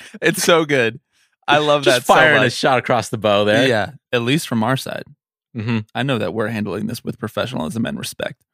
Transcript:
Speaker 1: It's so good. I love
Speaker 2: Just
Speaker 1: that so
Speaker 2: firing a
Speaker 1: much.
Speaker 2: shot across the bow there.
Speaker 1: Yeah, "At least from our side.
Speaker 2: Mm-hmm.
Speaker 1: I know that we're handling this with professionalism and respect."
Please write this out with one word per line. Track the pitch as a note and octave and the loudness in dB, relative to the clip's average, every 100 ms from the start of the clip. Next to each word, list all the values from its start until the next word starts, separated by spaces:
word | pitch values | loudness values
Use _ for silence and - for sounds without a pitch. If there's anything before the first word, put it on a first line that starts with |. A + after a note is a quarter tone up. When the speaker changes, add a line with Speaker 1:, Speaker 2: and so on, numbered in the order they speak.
| - - | -20 -2
Speaker 1:
It's | D#3+ E3 | -2 0
so | - E3+ D#3 | 2 4 4
good. | C#3+ A2+ A#2 _ _ _ _ - | 0 0 -4 _ _ _ _ 0
I | D3 | 2
love | D3+ D3 | 4 2
Speaker 2:
Just | C#3 B2+ | 4 2
Speaker 1:
that | - | 4
so | |
Speaker 2:
firing | F3+ D#3 D3 | 6 6 4
a | A#2+ | 2
Speaker 1:
much. | |
Speaker 2:
shot | - D#3 B2+ | 0 2 2
across | - B2 - | 2 -2 0
the | A2+ | -2
bow | G#2 G2+ G#2 | 2 2 4
there. | G#2+ C3 | 2 2
Speaker 1:
Yeah, | A2+ F#2+ - _ | 0 -2 -8 _
"At | B2 | -2
least | A#2 D3 - | 0 -2 -2
from | A2+ | -2
our | A2 C3 | 0 -2
side. | - - - _ _ _ _ A#2+ | -4 -12 -14 _ _ _ _ -10
Speaker 2:
Mm-hmm. | G#2+ A2+ G#2+ | -4 -4 -4
Speaker 1:
I | - | -6
know | C3+ A#2+ | -4 -2
that | G2 | -4
we're | G#2+ G#2+ | -4 -4
handling | A2+ G#2 F#2 G#2 | -4 -6 -6 -6
this | A2+ | -8
with | - - | -10 -10
professionalism | A2 - A#2+ - D#2 A2+ - | -8 -6 -6 -6 -8 -6 -6
and | C#2+ | -6
respect." | - - - - _ | -12 -10 -12 -12 _